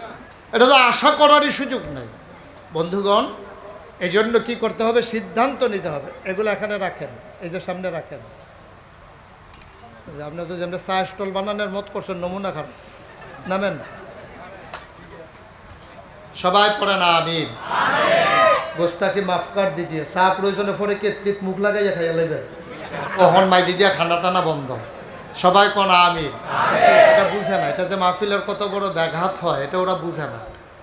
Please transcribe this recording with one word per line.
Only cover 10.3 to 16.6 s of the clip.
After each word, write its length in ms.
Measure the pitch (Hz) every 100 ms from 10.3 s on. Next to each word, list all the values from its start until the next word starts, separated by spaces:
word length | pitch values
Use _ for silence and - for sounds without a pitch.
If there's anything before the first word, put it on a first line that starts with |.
| 165 165
তো 80 | 175
যেমন 220 | 175 180 -
চা 180 | 190
স্টল 260 | 185 - 196
বানানোর 380 | 190 202 208 208
মত 160 | 196 202
করছেন, 240 | 208 - 180
নমুনা 340 | 180 190 196
খান, 140 | 151 143 - - - - - - - -
নামেন। 300 | 190 196 151 - - - - - - 180 190 - - - - 175 165 160 - - - - - - - - - -
সবাই 360 | - 180 196